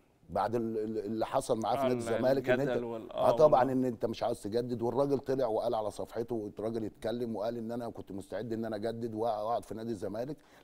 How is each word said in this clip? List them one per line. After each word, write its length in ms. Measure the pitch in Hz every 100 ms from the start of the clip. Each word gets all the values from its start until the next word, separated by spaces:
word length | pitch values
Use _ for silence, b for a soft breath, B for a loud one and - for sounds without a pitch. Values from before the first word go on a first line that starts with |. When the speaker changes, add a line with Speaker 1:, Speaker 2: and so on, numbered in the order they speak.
| - _ -
Speaker 1:
بعد 260 | 98 104 120
ال-، 220 | 113 110
ال-، 280 | 107 110 104
اللي 200 | 110 110
حصل 340 | 135 - 113
معاه 160 | 107 120
في 60 |
Speaker 2:
آه، 60 | 131
Speaker 1:
نادي 100 | 123
الزمالك 520 | 117 113 127 139 127
إن 100 | 127
أنت، 100 | 139
Speaker 2:
الجدل 140 | 120
وال-، 280 | 120 113 -
آه، 180 | - 120
Speaker 1:
آه، 20 |
طبعًا 280 | 120 151 139
Speaker 2:
والله. 140 | 131
Speaker 1:
إن 120 | 131 127
أنت 200 | 113 117
مش 180 | 110
عاوز 180 | 107 120
تجدد، 400 | 104 113 123 120
والراجل 380 | 117 117 143 139
طلع 280 | - 135 123
وقال 280 | 110 113 113
على 160 | 104
صفحته، 440 | - 95 110 120 117
والراجل 500 | 104 - 107 113 104
اتكلم 500 | - 110 120 120 104
وقال 220 | 110 120
إن 140 | 113
أنا 180 | 120 117
كنت 220 | - 95
مستعد 420 | 95 92 95 117
إن 120 | 113 113
أنا 100 | 107
أجدد 400 | 113 113 117 107
وأقعد 500 | 117 104 107 113 -
في 100 | 104
نادي 160 | 117
الزمالك، 460 | 104 101 104 131 156 - B